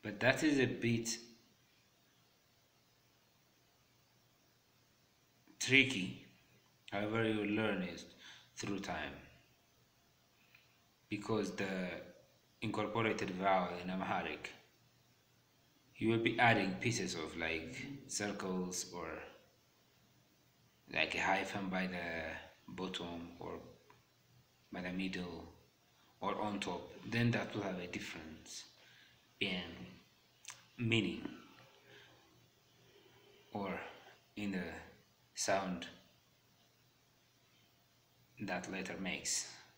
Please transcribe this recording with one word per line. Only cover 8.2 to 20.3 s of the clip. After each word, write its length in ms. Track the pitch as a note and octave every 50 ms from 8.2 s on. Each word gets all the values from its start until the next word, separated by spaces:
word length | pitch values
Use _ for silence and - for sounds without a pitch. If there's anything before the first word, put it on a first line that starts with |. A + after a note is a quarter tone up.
| - - - - - - _
through 220 | - - G2 G2+ F#2+
time. 360 | G2 - F2+ D#2 D2 C#2+ C#2+ - - - - - - _ - _ _ _ _ _ _ _ _ _ _ _ _ _ _ _ _ _ - _ - - - _ _ _ _ _ _ _ _ _ G#2+
Because 340 | G2+ - - A2+ G#2 G2 F#2+ - -
the 140 | G2 F#2+ F#2+ F#2 F2+ F2+ E2 E2 - - - - - - - _ _ _ _ _ -
incorporated 600 | G#2+ G#2+ A2 G#2 - - A2+ A2 A2 G2+ - G#2 F#2 F#2 F#2 F#2+
vowel 340 | G2 F#2+ F#2 F2+ F2 F2+ F2 F2+
in 80 | F#2
Amharic, 540 | F#2 F#2+ F#2 - G#2+ F#2 E2 D#2+ D2+ - - - - - - - _ _ _ _ _ _ _ _ _ _ _ _ _ _ _ _ _ _ _ _ _ _ _ - - -
you 100 | A2 A2
will 160 | A#2 A2+ A#2 -
be 60 | - - B2 A#2
adding 240 | A2+ G#2 G2 F#2+ F#2 - -
pieces 280 | A#2+ A2+ - F#2 E2+ - E2+ D#2
of, 140 | D#2 -
like, 340 | E2+ E2 D#2+ E2 E2 E2 D#2+ - - - - - - - - - -
circles 580 | G#2 G#2 G2 - G#2 F#2+ F#2 F#2 F#2 F2+ F2+ - - - F2 F2+
or, 100 | E2 D#2+ D#2 D2+ - - - - - - _ _ _ _ _ _ _ _ _ _ _ _ _ - _ _